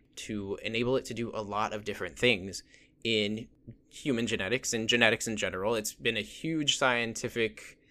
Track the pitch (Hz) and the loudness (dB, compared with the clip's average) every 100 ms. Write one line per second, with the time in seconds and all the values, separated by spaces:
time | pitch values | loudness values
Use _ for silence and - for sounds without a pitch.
0 | _ - - 107 98 98 101 113 120 131 | _ -12 -6 -6 -4 -4 -2 0 2 0
1 | - 113 117 110 101 101 107 107 104 98 | 0 -6 -6 -6 -4 -2 -2 -2 -6 -6
2 | 92 - 123 104 95 90 - - - _ | -6 2 4 4 0 -10 -14 -20 -20 _
3 | 117 110 104 107 - - - - _ - | 0 2 2 -2 -8 -16 -20 -20 _ -8
4 | 151 117 117 107 95 123 - 117 110 165 | -2 0 0 0 0 -2 0 -2 2 6
5 | 113 113 - 107 98 92 101 117 107 - | 6 6 0 -2 -2 0 0 0 -2 -4
6 | 120 113 104 - 160 160 147 - 131 120 | -2 -2 -4 -6 -2 0 0 2 4 4
7 | 117 113 120 117 110 107 - - _ | 0 -2 -4 0 0 -2 -18 -20 _